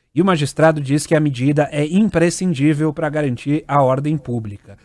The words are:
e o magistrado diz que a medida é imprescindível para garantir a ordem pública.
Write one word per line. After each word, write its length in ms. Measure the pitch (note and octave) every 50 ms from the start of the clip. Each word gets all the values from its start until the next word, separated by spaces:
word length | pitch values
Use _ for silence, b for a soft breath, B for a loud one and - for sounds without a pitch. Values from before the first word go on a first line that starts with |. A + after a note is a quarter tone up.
| _ _ _
e 80 | F#3
o 20 | F#3
magistrado 560 | G3 F3+ D3 C#3+ C#3 - - D#3 D#3+ D#3 D3+
diz 240 | C#3 B2+ C#3+ D3+ -
que 120 | - E3
a 40 | D3+
medida 480 | D3+ D3 C3+ A#2+ B2+ C#3+ D3 D3+ D3 -
é 120 | D#3 D3 D3
imprescindível 1080 | D3+ F3 G3+ A3 G3+ - E3 E3+ F3 E3 - F3+ F3+ D#3+ B2+ C#3+ D#3 D3+ C#3+ D#3 D#3
para 160 | D3 E3+ D#3+ D3
garantir 560 | C#3 D#3 D3 C#3 A#2+ - - C#3+ D3 D#3 -
a 160 | - C#3 D3
ordem 340 | C3+ B2+ C3 C#3 C#3+ D3+ D#3+
pública. 640 | D3 - - A#2+ A#2 A2 G#2 G2+ - _ - G2 -